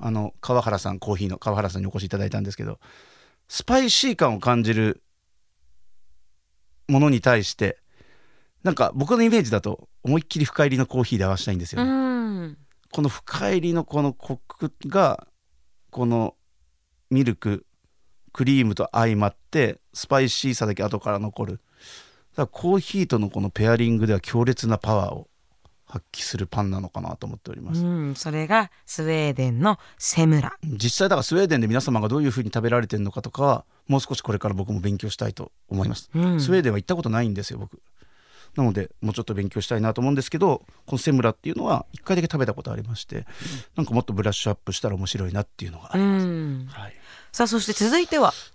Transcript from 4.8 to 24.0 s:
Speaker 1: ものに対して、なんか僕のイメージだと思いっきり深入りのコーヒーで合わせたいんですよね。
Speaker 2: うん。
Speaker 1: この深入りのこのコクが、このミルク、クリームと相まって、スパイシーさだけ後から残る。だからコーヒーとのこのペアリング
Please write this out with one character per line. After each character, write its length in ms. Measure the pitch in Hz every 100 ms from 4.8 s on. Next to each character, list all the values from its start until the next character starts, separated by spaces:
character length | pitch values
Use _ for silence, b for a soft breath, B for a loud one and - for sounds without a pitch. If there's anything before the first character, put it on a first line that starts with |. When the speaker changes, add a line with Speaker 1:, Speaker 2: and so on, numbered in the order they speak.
| 110 - _ _ _ _ _ _ - - - - - - - _ _ _ _ _ -
Speaker 1:
も 100 | 135
の 100 | 147
に 120 | 123
対 220 | 127 117
し 100 | 98
て、 240 | - 101 - b b b b b b b _
な 100 | 185
ん 20 | 131
か 160 | 113 131
僕 200 | 143 233
の 80 |
イ 60 | 226
メ 100 | 226
ー 40 |
ジ 80 | 117
だ 100 | 107
と 260 | 104 - - -
思 160 | 123 156
い 40 |
っ 20 | -
き 140 | 156
り 60 | 143
深 180 | -
入 80 | 143
り 60 | 131
の 80 | 127
コ 140 | 127
ー 40 |
ヒ 120 | 120 107
ー 40 |
で 60 | 95
合 40 |
わ 80 | 95
せ 80 | -
た 60 |
い 20 | 92
ん 40 |
で 60 | 82
す 80 |
よ 120 | - 254
ね。 40 |
Speaker 2:
う 40 |
ん。 640 | 262 262 247 226 190 165 147 - _ _
Speaker 1:
こ 120 | -
の 80 | 147
深 400 | - - - 202
入 120 | 185
り 120 | 170
の 100 | 170
こ 180 | 156 147
の 120 | 143
コ 240 | - - 131
ク 340 | - - 156 - 139
が、 420 | 196 156 - - _ _ _ - _ _
こ 140 | - 120
の 300 | 117 113 - _ _ _ _ _ _ _
ミ 160 | 131 120
ル 100 | 107
ク、 300 | 110 101 - _ _ _ _ - -
ク 140 | - 131
リ 180 | 135
ー 20 | 113
ム 100 | 98
と 120 | -
相 240 | - 113 107
ま 100 | 104
っ 80 | - -
て、 280 | 160 113 - _
ス 140 | - -
パ 140 | 139
イ 80 | 131
シ 220 | - 139
ー 20 |
さ 120 | 123 107
だ 100 | 98
け 80 |
後 180 | 101 104
か 100 | -
ら 80 | 101
残 260 | 104 - 101
る。 80 |
だ 40 | 95
か 40 | B B B B B B B -
ら 100 | 135
コ 260 | - 175
ー 40 | 196
ヒ 240 | - 196
ー 40 | 175
と 120 | 117
の 100 | 104
こ 120 | 101
の 80 | 98
ペ 180 | - 110
ア 80 | 117
リ 140 | 117
ン 80 |
グ 100 | 113